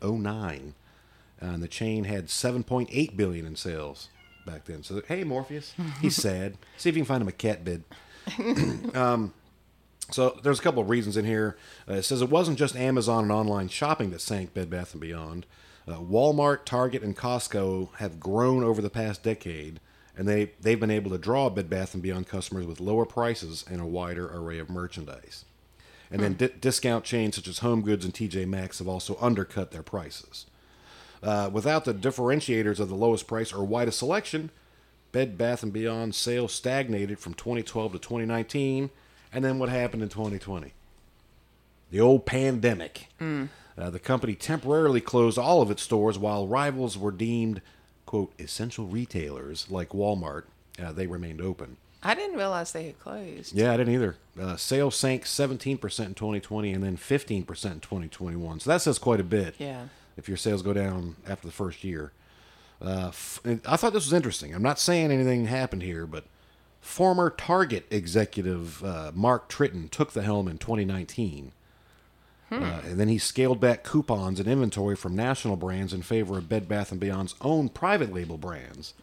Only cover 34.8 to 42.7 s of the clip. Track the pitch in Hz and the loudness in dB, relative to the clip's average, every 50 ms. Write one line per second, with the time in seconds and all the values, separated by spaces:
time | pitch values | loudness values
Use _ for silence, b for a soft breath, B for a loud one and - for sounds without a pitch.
34.8 | b b b b b _ - 123 131 120 98 87 117 120 123 - - 107 98 110 | b b b b b _ 0 0 0 0 0 -2 0 0 0 0 -4 -4 -4 -2
35.8 | 110 117 113 113 113 110 101 - - 120 120 123 120 107 - - - 123 127 139 | -2 -2 -2 -2 -4 -4 -2 -2 -2 0 0 0 0 -2 -4 -4 -2 0 0 0
36.8 | 135 120 110 101 101 98 104 - - 87 85 - - 117 120 117 113 - - 113 | 0 0 0 0 0 -2 -4 -8 -8 -12 -12 -6 -4 -2 -2 -2 -4 -4 -4 -2
37.8 | 110 107 92 90 - - 120 117 113 113 117 117 113 - - 143 139 135 131 131 | -2 -2 -4 -6 -8 -6 -4 -2 -2 0 0 -2 -2 -2 -2 0 0 2 2 0
38.8 | 139 135 b b b b b b b b - 127 135 131 131 131 127 123 127 127 | -2 -4 b b b b b b b b -4 0 0 0 2 0 0 0 0 0
39.8 | 123 117 - 113 107 101 92 104 110 104 101 95 - 101 98 87 73 67 - - | 0 0 -2 -4 -4 -4 -4 -4 -4 -4 -4 -6 -6 -6 -8 -8 -8 -10 -16 -20
40.8 | - - - - _ _ _ _ _ _ _ _ _ _ _ _ _ _ _ _ | -20 -20 -20 -20 _ _ _ _ _ _ _ _ _ _ _ _ _ _ _ _
41.8 | _ _ 87 98 113 123 135 127 - - 131 131 135 135 127 117 107 120 | _ _ 4 6 8 8 8 8 6 2 0 2 2 2 2 4 4 2